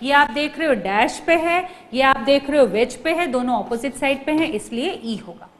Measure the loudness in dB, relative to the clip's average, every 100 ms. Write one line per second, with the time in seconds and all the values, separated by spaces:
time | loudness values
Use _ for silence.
0 | 2 4 4 0 -4 -2 0 0 0 2
1 | 2 0 0 2 2 -2 -4 -14 -8 2
2 | 2 2 2 2 2 4 4 4 -2 -2
3 | -4 -2 0 -2 -2 -2 -2 -4 -6 -4
4 | -2 -2 -2 0 0 -4 -6 -6 -4 -6
5 | -8 -8 -10 -18 -20